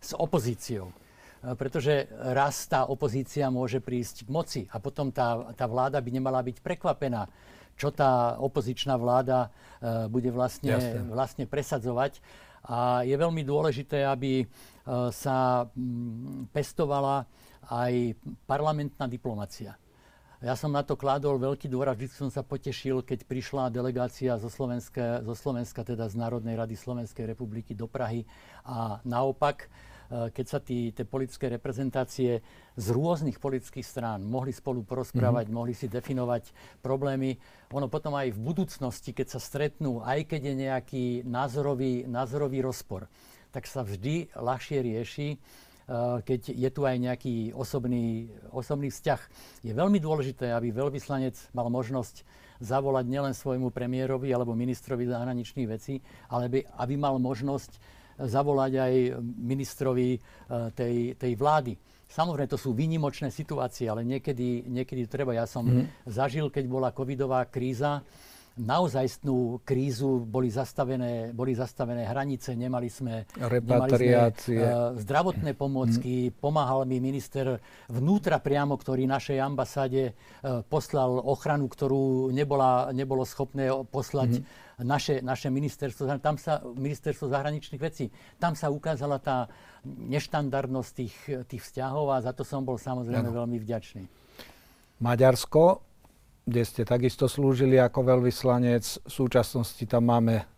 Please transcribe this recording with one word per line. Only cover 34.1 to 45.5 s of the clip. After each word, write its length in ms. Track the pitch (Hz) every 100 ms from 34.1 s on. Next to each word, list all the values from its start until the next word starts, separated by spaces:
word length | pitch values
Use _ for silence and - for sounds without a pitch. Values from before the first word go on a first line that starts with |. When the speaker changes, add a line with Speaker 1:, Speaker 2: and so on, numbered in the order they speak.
| 104
Speaker 1:
mohli 300 | 101 127 131
spolu 260 | 117 139 123
porozprávať, 720 | 101 127 127 123 117 120 107
Speaker 2:
Mhm. 40 | 117
Speaker 1:
mohli 160 | 120
si 160 | 113 120
definovať 640 | 120 131 131 120 117 - - - -
problémy. 540 | 127 135 139 135 131 123 - - -
Ono 160 | 139 135
potom 240 | 151 156
aj 180 | 143 131
v 60 | 104
budúcnosti, 720 | 120 170 185 - 127 - -
keď 240 | 120 131 127
sa 40 |
stretnú, 580 | - 143 147 - 147 117
aj 240 | 117 143
keď 160 | 151 156
je 140 | 139 135
nejaký 480 | 135 131 - 135 123 120 123
názorový, 800 | 120 135 139 143 131 135 123 127
názorový 560 | 120 131 143 143 131
rozpor, 480 | 131 117 - 95 - - - - -
tak 160 | 127 -
sa 160 | 135
vždy 500 | 104 98 123 165 156
ľahšie 460 | - 117 127 - 143
rieši, 480 | 123 110 113 - 147
e, 100 | 139 -